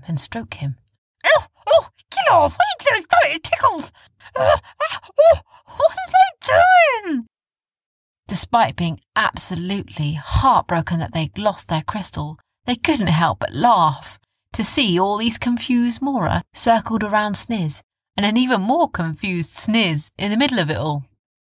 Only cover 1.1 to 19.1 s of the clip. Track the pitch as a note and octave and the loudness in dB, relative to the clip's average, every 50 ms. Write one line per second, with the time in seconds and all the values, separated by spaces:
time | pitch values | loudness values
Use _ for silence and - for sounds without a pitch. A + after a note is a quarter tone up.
1.1 | _ _ - - D5+ D5+ - - _ _ _ - D5 E5 - - _ _ _ _ | _ _ 0 2 2 2 2 -2 _ _ _ 2 2 2 2 0 _ _ _ _
2.1 | - - F#5+ D#5+ B4+ - - - - - F5+ G#5 F#5+ D#5 - C#5 C5 G#4+ E4 - | -6 -2 2 4 4 4 4 4 2 0 -2 0 -2 -2 -2 0 0 0 -2 -2
3.1 | - F4 D#5+ - D4 E4 D#4 - - - - - G#4+ E4+ A#3+ - - _ - - | 2 2 2 2 0 -4 -8 -6 -4 0 0 0 0 -2 -6 -12 -14 _ -20 -20
4.1 | _ _ - - - B4+ - - D5+ - - - - - D5 D#5+ - - - - | _ _ -18 -10 -4 0 2 2 2 2 0 -4 -10 -6 -6 -6 -6 -8 -12 -4
5.1 | - - D5 E5 E5 - - _ _ _ _ _ - - C#5 D5+ - G5 F#5+ F5 | 2 4 6 6 6 4 2 _ _ _ _ _ -4 0 0 0 0 -2 -6 0
6.1 | - F#5+ F#5+ F#5+ E5+ _ - - C5 - F5 F5+ F#5 F5+ E5+ D#5 C5 A4+ G#4+ F#4 | 4 4 4 4 2 _ -4 2 4 6 6 6 8 6 6 4 2 0 -4 -4
7.1 | D#4 B3+ A3+ A3 _ _ _ _ _ _ _ _ _ _ _ _ _ _ _ _ | -6 -6 -6 -8 _ _ _ _ _ _ _ _ _ _ _ _ _ _ _ _
8.1 | _ _ _ - - F3 - - - A#3 E3+ C3+ - - F3 E3+ D#3+ - _ _ | _ _ _ -10 -6 -6 -4 0 0 2 2 0 0 -2 -4 -4 -4 -6 _ _
9.1 | - - A3 - - - - - F#3 E3+ E3+ F3+ G3 G3+ - - - - D3+ D3 | -4 -2 -2 -2 -2 -4 -6 -6 -6 -6 -6 -6 -6 -6 -8 -8 -8 -6 -4 -4
10.1 | D3+ D3+ C#3+ - - - - C4+ B3 F#3+ - - F3 E3+ D#3+ - F3 E3 D#3+ - | -4 -6 -6 -2 0 2 4 4 4 2 2 0 -2 -4 -2 -2 -2 -4 -4 -4
11.1 | - E3 D#3+ D3 - - G3+ G#3 G3 - - - F3 D#3 D3+ - - G#3+ F#3 - | -4 -4 -6 -6 -6 -4 -4 -2 -2 -4 -4 -6 -4 -4 -4 -6 -8 -8 -8 -10
12.1 | - - D3+ D3 D#3 - _ _ _ _ _ - B3 A#3+ - - D#4+ B3+ G#3+ E3 | -8 -10 -10 -10 -10 -14 _ _ _ _ _ -6 -6 -2 0 0 0 0 0 0
13.1 | E3 D#3 E3+ D#3 A#2 - - - - C3 E3 B3 A#3 G3 E3+ D#3 C#3+ - - - | 2 2 2 2 0 -2 -6 -6 -4 0 2 2 4 4 4 2 0 -2 -8 -18
14.1 | - - _ _ _ _ _ _ - - A3 - - - C#4 G#3+ F3 E3+ F#3 G3 | -20 -20 _ _ _ _ _ _ -8 -6 -4 -2 0 0 0 2 2 2 0 0
15.1 | G3+ G#3 A3 A#3 A3+ - - B3 A#3+ A#3 - - B3 A#3+ A#3+ A#3+ A#3 - C4+ C4+ | 0 -2 -2 -2 -4 -4 -2 -2 -4 -2 -2 -2 0 0 0 0 -2 -4 -4 -4
16.1 | C#4 B3 F#3 D#3 - F3 E3+ _ - - - A#3+ A#3 A3+ G#3+ - A3+ A3 G#3 G#3 | -2 -2 0 0 -2 -2 -4 _ -8 -4 0 2 2 2 2 -2 -4 -4 -4 -2
17.1 | G3+ G#3+ G#3 G#3 G3+ - - - A#3 A3 F3+ D#3 C#3 - - _ _ _ _ _ | -2 -2 -2 -2 -4 -6 -6 -6 -4 -4 -4 -4 -6 -8 -14 _ _ _ _ _
18.1 | _ - G3+ G#3 G#3+ A#3 B3+ B3+ B3+ G#3 F#3 G#3 C4 E4+ E4+ - - - F3 E3 | _ -4 -2 0 2 2 2 2 0 0 0 0 0 0 0 0 -2 -4 -6 -6